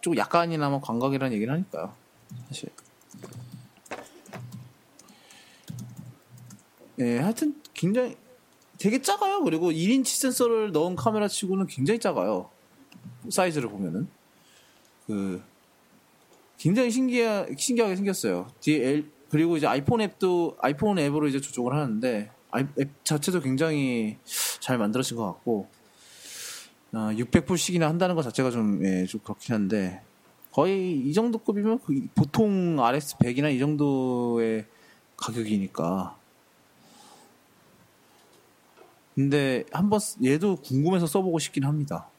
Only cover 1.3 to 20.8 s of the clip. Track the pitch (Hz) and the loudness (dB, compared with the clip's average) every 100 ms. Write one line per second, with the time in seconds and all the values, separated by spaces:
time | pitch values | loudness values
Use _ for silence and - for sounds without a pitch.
1.3 | 110 110 156 185 76 92 - _ _ _ | -2 -2 -2 -4 -8 -10 -12 _ _ _
2.3 | 123 - 131 - - _ _ _ - - | -18 -14 -12 -12 -16 _ _ _ -20 -18
3.3 | - - - - - - - - - - | -16 -16 -18 -20 -20 -16 -16 -16 -20 -20
4.3 | - - - - _ _ _ - - - | -16 -16 -16 -18 _ _ _ -20 -20 -20
5.3 | - - - - - - - - - _ | -20 -20 -20 -16 -14 -14 -16 -18 -20 _
6.3 | - - - _ _ - - 120 120 170 | -20 -20 -20 _ _ -18 -4 -2 0 0
7.3 | 233 302 294 - - 170 226 254 - - | 0 -2 -4 -14 -4 0 0 -2 -6 -20
8.3 | - _ _ _ - 196 262 269 403 392 | -20 _ _ _ -2 0 0 0 0 2
9.3 | 403 269 160 175 160 180 269 247 - 269 | 2 0 2 0 2 2 2 2 0 -2
10.3 | 240 240 226 214 156 170 185 233 214 208 | 2 2 2 2 0 0 0 0 0 -2
11.3 | - 190 190 190 - 135 226 208 135 92 | -2 -2 0 -2 -2 0 2 0 0 0
12.3 | 98 90 _ _ _ - - - - - | -2 -4 _ _ _ -20 -20 -20 -16 -6
13.3 | 196 185 151 120 104 92 87 156 _ _ | 0 0 0 -4 -4 -4 -4 -6 _ _
14.3 | _ _ - _ _ _ _ - 104 98 | _ _ -20 _ _ _ _ -8 -4 -4
15.3 | 92 - _ _ _ _ _ _ _ _ | -6 -10 _ _ _ _ _ _ _ _
16.3 | - _ _ 151 208 247 233 262 240 233 | -20 _ _ 0 2 2 2 2 2 2
17.3 | 208 175 139 - 240 220 185 196 185 110 | 0 -2 -4 -2 2 2 2 -2 0 0
18.3 | 87 92 - - 151 127 147 147 _ - | -2 -4 -6 0 2 2 0 -2 _ -2
19.3 | 151 165 165 143 127 139 226 208 - 185 | 2 2 2 2 2 2 2 0 0 0
20.3 | 175 170 - 127 143 | 2 0 0 -2 2